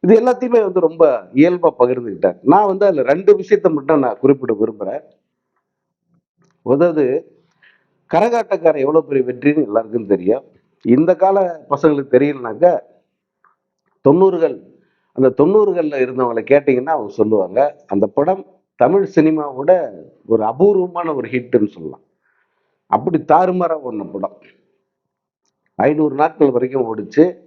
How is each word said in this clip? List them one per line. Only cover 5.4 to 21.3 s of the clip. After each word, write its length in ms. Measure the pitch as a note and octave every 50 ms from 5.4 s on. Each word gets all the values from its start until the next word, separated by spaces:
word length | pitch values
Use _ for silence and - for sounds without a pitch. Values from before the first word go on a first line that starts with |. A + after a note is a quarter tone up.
| _ _ _ _ _ _ _ _ _ _ _ _ _ _ _ _ _ _ _ _ _ _ _ _ _
அதாவது, 420 | A#2 B2+ C#3+ E3+ F3 D#3+ D3+ C#3+ B2 C3 D#3+ - _ _ _ _ _ _ _ _ _ _ _ _ _ _ _ _ _ -
கரகாட்டக்காரன் 640 | E3 G3+ A#3 A#3 A#3 G#3+ - G3 F3+ D#3+ E3 D3+ D3
எவ்வளவு 260 | C3+ C#3 D3+ D#3+ D#3
பெரிய 280 | D3+ C#3+ C3+ B2+ A#2+ B2
வெற்றின்னு 320 | B2 B2+ D3 D3 D#3 C#3+
எல்லாருக்கும் 420 | G2+ G#2 A2+ A2+ A2 G#2+ A#2+ G#2+
தெரியும். 380 | F#2+ G2+ F2+ F2+ F#2 A2 C3+ - _ _ _ _ _ _ _ _
இந்த 340 | A2 A#2+ C3+ D#3+ E3+ F3+
கால 500 | D#3 F#3 F#3+ G3 G3+ F#3+ F3+ E3+ D#3 C3+ _
பசங்களுக்கு 440 | C#3+ C3+ D#3 D#3+ D3 C#3+ C3+ C#3 B2
தெரியலனாக்கா, 600 | B2+ C#3 D3 C#3+ C3+ B2 A#2 G#2+ G2 E3 F3+ E3+ - - _ _ _ _ _ _ _ _ _ _ _ _ _ _ _ _ _ _ _ _ _ _ _ _ C3+
தொண்ணூறுகள், 520 | D3 F3 F#3+ F#3+ F#3 E3+ E3 D3 B2+ G2 - - _ _ _ _ _ _ _ _ _
அந்த 320 | - C3 C3 B2+ - D3
தொண்ணூறுகள்ல 560 | E3 G3 G#3+ G#3 G3+ F3+ F3 D#3+ D3+ C#3+ C3+
இருந்தவங்களை 420 | B2+ B2 C3 B2+ B2+ A#2+ A#2 A#2 G#2 -
கேட்டீங்கன்னா 440 | C#3 C#3+ C#3 C#3+ C3 B2 B2+ D3+ D#3+
அவங்க 160 | C#3+ A2 G2+ -
சொல்லுவாங்க. 720 | - G#2+ G#2 A2 G#2 F#2 F2 F#2 A#2 C#3 D3 - _ _
அந்த 200 | _ G2 G2 G2
படம் 400 | G2+ _ - C#3+ E3+ F#3+ G3 G3 _ _ _ _ _ _
தமிழ் 320 | _ A#2+ C3 F3 G3 G3 - -
சினிமாவோட 760 | E3+ D#3 D#3 D#3 D#3 D3+ C#3+ C3 B2+ C#3 D#3+ F#3 F3+ D#3 A#2+ G2+ E2+ D#2 - _ _ _
ஒரு 180 | - A2+ A2+ G#2+
அபூர்வமான 680 | A2 A#2 C3+ F3+ G#3 G#3 F#3+ F3+ F3 E3+ E3+ E3+ E3 D3+
ஒரு 140 | C3+ A#2+
ஹிட்னு 380 | A2+